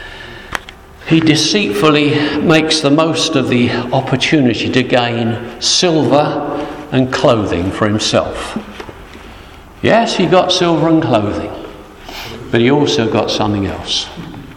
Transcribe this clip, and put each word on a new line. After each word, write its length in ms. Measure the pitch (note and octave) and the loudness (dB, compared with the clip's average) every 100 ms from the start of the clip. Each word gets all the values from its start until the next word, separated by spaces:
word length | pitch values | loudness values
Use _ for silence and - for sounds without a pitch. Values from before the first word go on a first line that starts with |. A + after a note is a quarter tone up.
| - - - - - - - - - - - | -16 -16 -16 -18 -12 -12 -12 -20 -20 -16 0
He 140 | D#3+ | 4
deceitfully 1200 | D#3+ D3+ - G#3 G3+ - D#3 D3 C#3+ D3 D3 D3 | 4 2 2 0 0 2 4 4 2 2 0 0
makes 400 | D#3+ D#3+ D#3 D#3 | 2 4 2 0
the 120 | C#3 | 2
most 440 | D3 D#3+ D3 - C#3+ | 2 2 0 0 0
of 140 | A2+ | 2
the 220 | B2 A#2+ A#2+ - | 2 2 0 -2
opportunity 760 | C3+ - C3 - D#3+ B2 G#2 - | -2 0 -2 2 2 2 0 0
to 140 | C3 | 0
gain 520 | B2 B2+ A#2+ A#2 A2+ A2+ - - | 2 2 2 0 -2 -4 -8 -6
silver 1040 | - - F#3 D#3+ B2+ C#3+ D3+ - - - - - - | -2 2 2 2 4 4 2 -2 -4 -6 -6 -10 -2
and 180 | C3 B2+ | 0 0
clothing 600 | - D3 A2+ F#2 F2 F#2 | 2 2 2 0 -2 -2
for 180 | F#2 G#2+ | -2 -2
himself. 680 | G#2 - A#2 - - - - - - - - - - - - - - - - | -2 0 0 0 -6 -10 -10 -12 -14 -16 -18 -20 -20 -20 -20 -20 -20 -20 -2
Yes, 340 | A#2 G#3+ A3 - | 2 4 2 0
he 120 | E3 | 4
got 260 | F#3 F3 | 4 4
silver 340 | - F3 D#3+ E3 | 2 2 2 4
and 140 | D#3+ | 2
clothing, 480 | B2 A2+ G#2 G#2+ - - - - - - - - - A2+ - | 2 0 0 -4 -8 -10 -14 -18 -20 -20 -16 -14 -12 -14 -2
but 100 | A#2 | 2
he 100 | A#2+ | 2
also 400 | C#3+ C#3+ - A2 | 2 2 0 0
got 180 | G#2+ - | 0 0
something 360 | - G#2+ G#2 F#2+ | -2 -2 -2 -2
else. 400 | E2 - - - - - - - | -6 -6 -6 -6 -12 -14 -16 -16